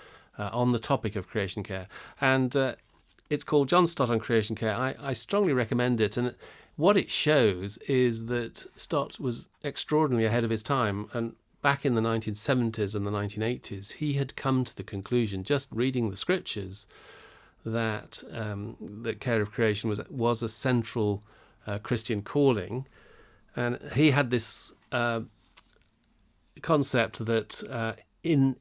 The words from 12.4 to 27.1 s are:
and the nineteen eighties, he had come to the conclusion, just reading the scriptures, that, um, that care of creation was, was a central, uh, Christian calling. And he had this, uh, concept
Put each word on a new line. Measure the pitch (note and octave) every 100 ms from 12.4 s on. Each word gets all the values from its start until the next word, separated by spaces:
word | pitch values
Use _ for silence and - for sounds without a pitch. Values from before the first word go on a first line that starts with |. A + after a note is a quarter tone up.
| - C3 A#2 A2 G2+
and | G#2 G2+
the |
nineteen | G#2 G2+ G#2
eighties, | A2 B2 - G2 G2
he | - D#3
had | C#3 C3+
come | - C3+ C3
to | B2+ -
the |
conclusion, | - G2 F#2+ B2 A2+ G2
just | F#2 C#3+ -
reading | A2+ B2+ C3 A2+
the | F#2
scriptures, | - F3+ - G#2+ F#2+ F#2+ - - - - - - _ _
that, | - A2+ A2+ G#2+ - - -
um, | - A2 G2+ G#2+ A#2
that | F2+ G#2 A#2 -
care | - A#2
of | G#2
creation | - A2+ G#2 A2
was, | G#2 -
was | C#3 A#2 A#2+
a | A2+
central, | - C3+ B2 A2 B2 G#2 G2 - - - _ -
uh, | G#2
Christian | - G2+ - G#2+
calling. | G2+ D3 C#3 A2+ F2+ B2 C3+ - - - - _ _
And | - A#2+ A#2+ -
he | A#2+ D#3
had | C#3 C3+
this, | A#2+ - - - - _
uh, | B2 A#2+ A#2 A2+ _ _ - - _ _ _ _ _ _ _ _ -
concept | - D#3 C3+ B2+ A2+